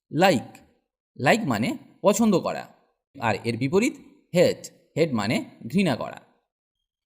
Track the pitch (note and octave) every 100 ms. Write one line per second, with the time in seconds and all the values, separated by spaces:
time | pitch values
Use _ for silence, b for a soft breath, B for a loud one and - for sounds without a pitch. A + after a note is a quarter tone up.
0 | _ C#3+ F#3+ C#3 - - _ _ _ _
1 | _ - B2+ A3 G3 G#2+ C3+ D4 - _
2 | F#3 G#3+ A3+ F3+ G2 D2+ B1 _ _ _
3 | _ - A#2 G2+ A2+ A#2 C3+ F#3 B3 -
4 | - _ _ E3+ D3 F2+ - _ _ -
5 | E3 A#2+ G2+ D3+ C#4 - - D#3 F#3+ A#2+
6 | - - _ _ _ _ _ _ _ _